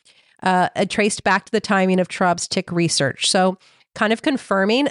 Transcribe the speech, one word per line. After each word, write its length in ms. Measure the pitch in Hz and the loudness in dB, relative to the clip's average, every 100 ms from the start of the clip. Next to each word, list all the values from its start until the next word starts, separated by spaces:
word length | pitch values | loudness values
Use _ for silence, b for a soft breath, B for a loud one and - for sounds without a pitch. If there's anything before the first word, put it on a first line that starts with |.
| b b b b | b b b b
uh, 280 | 185 185 180 - | 0 2 2 0
uh, 100 | 185 | -2
traced 380 | - 214 - | 0 -2 0
back 220 | - 196 - | 0 0 0
to 60 | |
the 100 | 214 | -4
timing 380 | - 196 190 185 | 0 0 2 2
of 80 | 180 | 0
Traub's 400 | - 185 175 - | 0 0 0 -4
tick 240 | - 175 | -6 -4
research. 580 | 170 170 - 139 - - | 0 0 0 -2 -2 0
So 300 | 196 185 185 b b b | 2 2 -2 b b b
kind 180 | - 214 | -4 -2
of 80 | 226 | 0
confirming 640 | 311 269 - 196 196 233 285 | -2 -4 -2 0 0 0 0